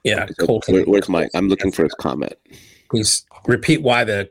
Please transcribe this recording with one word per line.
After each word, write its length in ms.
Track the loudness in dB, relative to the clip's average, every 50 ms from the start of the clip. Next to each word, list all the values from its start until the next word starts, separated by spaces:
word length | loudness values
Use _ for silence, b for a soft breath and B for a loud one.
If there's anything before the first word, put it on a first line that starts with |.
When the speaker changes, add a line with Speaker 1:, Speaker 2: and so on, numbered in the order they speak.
| -4
Speaker 1:
yeah, 220 | -2 -2 -2 -4
Speaker 2:
so 200 | -6 -6 -4 -2
Speaker 1:
Colton. 280 | 0 0 0 0 2 2
Speaker 2:
where, 100 | 2 4
where's 240 | 4 2 2 2 0
Mike? 220 | -2 -2 -2 -2 -2
I'm 140 | -2 0 0
looking 220 | 0 0 -2 -4
for 140 | 0 0 -2
his 100 | -2 -2
comment. 400 | -4 -6 -6 -4 -4 -6 -8 -10 _ _ B B B B B B B B B
Speaker 1:
Please 340 | -2 -2 0 0 -2 -4 _ _ -18 -6 0
repeat 360 | 0 0 0 2 2 0 2
why 220 | 2 2 2 2 2
the 240 | 0 -2 -4 -4 -6